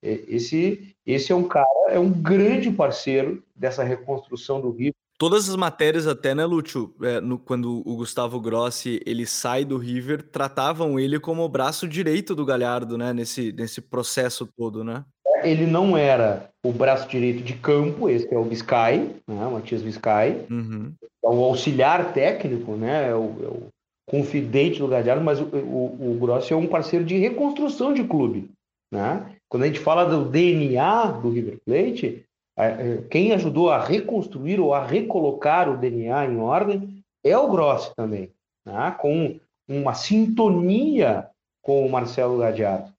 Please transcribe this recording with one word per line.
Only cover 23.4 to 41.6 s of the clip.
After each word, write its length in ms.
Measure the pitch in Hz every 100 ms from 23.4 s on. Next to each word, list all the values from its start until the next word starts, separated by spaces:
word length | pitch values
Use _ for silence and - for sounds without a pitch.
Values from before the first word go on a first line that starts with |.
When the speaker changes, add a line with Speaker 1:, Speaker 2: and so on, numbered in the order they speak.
Speaker 1:
é 60 | -
o 200 | 120 120 _ _ _ -
confidente 680 | 143 143 151 120 131 139 -
do 100 | 139
Galhardo, 360 | 127 113 139
mas 160 | 160 143
o, 40 |
o, 680 | 151 143 127 127 123 123 127
o 60 | 120
Grossi 320 | 120 123 131
é 40 | 160
um 100 | 165
parceiro 380 | - - 175
de 120 | 165 185
reconstrução 760 | 208 247 285 285 294 285 254
de 120 | 269
clube, 460 | 202 160 123 101 95 - _ _ _
né? 440 | 101 104 175 - - _
Quando 160 | 123
a 20 | 139
gente 140 | 147
fala 240 | - 160
do 200 | 175 156
D 300 | 131 139 180
N 240 | 160 143 127
A 280 | 156 220 226
do 240 | 120 120
River 280 | 120 107 -
Plate, 600 | - 135 220 233 151 123 _ _ _ -
é, 80 | 110
é, 360 | 110 120 120 123
quem 240 | 156 202
ajudou 380 | 202 170 135 175
a 140 | 139
reconstruir 760 | 120 196 - 226 - 139 139 202
ou 160 | 160
a 100 | 139
recolocar 840 | 127 165 226 196 147 139 147 165 175
o 60 | 127
D 140 | 123
N 200 | 117 113
A 160 | 135 139
em 120 | 117
ordem 640 | 113 156 202 196 196 - _ _
é 140 | 139 214
o 120 | 285
Grossi 460 | 190 151 120 -
também, 380 | - 110 104 92 _ _ _ -
né? 300 | 101 147 180
Com 400 | 147 156 151 - _ _ _
uma 260 | 139 139
sintonia 1300 | 120 - 214 220 220 220 175 175 214 302 269 143 98 95 _ _ _